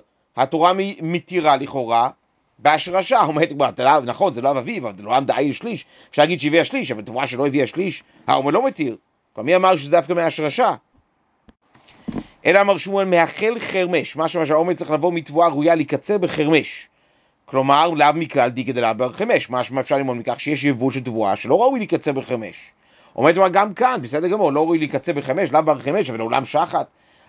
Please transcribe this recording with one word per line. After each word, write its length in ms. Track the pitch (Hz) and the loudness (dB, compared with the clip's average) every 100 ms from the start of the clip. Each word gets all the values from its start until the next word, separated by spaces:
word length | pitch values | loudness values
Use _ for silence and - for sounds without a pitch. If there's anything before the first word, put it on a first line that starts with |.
| _ _ _ 120 | _ _ _ -2
התורה 360 | 135 160 175 | 0 4 2
מ-, 400 | 190 196 190 160 | 2 -4 -6 -6
מתירה 440 | 175 - 180 151 131 | -6 -4 0 2 2
לכאורה, 520 | 139 139 117 117 127 - _ _ _ _ | 0 -6 0 0 0 -4 _ _ _ _
בהשרשה, 640 | 139 156 180 185 180 240 | 2 2 0 -2 2 2
אומרת 280 | 160 151 165 | 2 2 0
הגמרא, 180 | 143 127 | 0 -2
"אתה 140 | 113 | 2
לא, 160 | 131 151 120 | 4 4 2
נכון, 280 | 117 190 | -2 -2
זה 80 | 120 | 0
לא 100 | 143 | 0
אביב, 340 | 135 120 208 117 | -2 -4 -8 -8
אבל 120 | 95 | -10
זה 60 | |
לא 120 | 104 131 | -2 0
עמדה 220 | 135 123 | 0 0
אי 160 | 143 | 0
שליש", 320 | 131 240 165 - _ - | -2 -8 -8 -12 _ -6
אפשר 120 | 147 | 0
להגיד 180 | 151 175 | 2 2
שהביאה 260 | 143 165 - | 0 2 0
שליש, 260 | 269 175 | -4 -6
אבל 100 | 110 | -8
תבואה 260 | 104 120 135 | -6 -6 -4
שלא 200 | 123 143 | -2 -2
הביאה 200 | 139 120 | 0 -2
שליש, 360 | 165 190 - _ _ - | -2 -6 -6 _ _ -2
העומר 240 | 139 139 | 0 2
לא 140 | 190 269 | 0 0
מתיר. 300 | - 131 107 _ _ _ | -2 -8 -8 _ _ _
כלומר, 120 | - 127 | -8 0
מי 100 | 185 | 4
אמר 220 | 185 170 | 4 2
שזה 140 | 143 | 2
דווקא 220 | 170 143 | 0 2
מהשרשה? 600 | 175 165 - 151 240 220 123 _ _ _ _ _ _ _ _ _ _ _ _ - - - _ - | -2 -2 -2 -4 0 0 -2 _ _ _ _ _ _ _ _ _ _ _ _ -12 -12 -12 _ 2
אלא 160 | 196 | 4
אמר 160 | 202 185 | 4 0
שמואל, 280 | 196 196 190 | 0 -2 2
"מאכל 540 | 175 165 - 214 233 | 2 2 0 -2 -2
חרמש", 560 | - 196 180 170 - 147 | -4 -2 0 -2 -2 -4
משמע 300 | 160 175 151 | -4 -2 0
שהעומר 280 | 156 175 | 2 2
צריך 180 | 175 151 | -2 -2
לבוא 220 | 151 175 | 0 0
מתבואה 340 | 170 147 151 170 | -2 -2 2 2
ראויה 280 | 143 165 160 | 4 2 2
להיקצר 420 | 139 143 - 208 | 0 -4 -2 -2
בחרמש. 720 | 170 160 147 156 - - - _ _ _ _ _ - | -2 0 2 2 2 -12 -20 _ _ _ _ _ -4
כלומר, 440 | 135 135 143 170 | 0 4 4 4
לאו 180 | 151 147 160 | 4 2 2
מכלל 340 | 160 143 123 | -2 0 0
דיקא 220 | 123 120 | 0 -4
דלאו 260 | 123 113 110 | -2 0 0
בר 140 | 127 | -4
חמש, 360 | - 226 165 - | -4 0 -2 0
משמע 320 | 123 117 135 | -4 -4 -4
אפשר 160 | - 139 | 0 0
ללמוד 200 | 135 120 | -2 -4
מכך 220 | 117 117 | -6 -6
שיש 240 | 147 139 | -4 -2
יבול 280 | 143 120 131 | 0 0 -2
של 120 | 135 | -2
תבואה 320 | 123 113 101 101 | -6 -2 -2 -2
שלא 260 | 113 180 | 2 4
ראוי 180 | 254 254 | 4 0
להיקצר 320 | 196 151 - | -4 -4 -2
בחרמש. 600 | 190 - 120 98 - - _ _ _ _ - | -4 -4 -8 -8 -16 -20 _ _ _ _ 0
אומרת 180 | 147 | 2
הגמרא, 160 | 175 190 | 4 4
גם 240 | 190 208 | 2 0
כאן, 260 | 180 254 233 | 0 -2 -2
בסדר 260 | 120 147 175 | -4 -4 -2
גמור, 240 | 214 160 | 0 0
לא 120 | 143 | 2
ראוי 140 | 160 165 | 0 0
להיקצר 360 | 147 139 - | -2 -4 -4
בחרמש, 380 | 143 135 160 156 | -4 -2 -2 0
לאו 120 | 147 | 2
בר 160 | 156 135 | 2 0
חמש, 300 | 131 196 131 | -2 -2 -4
אבל 80 | 113 | -4
לעולם 280 | 113 131 131 | -2 -2 -2
שחת, 420 | 147 170 160 - _ _ _ | -2 -2 -4 -6 _ _ _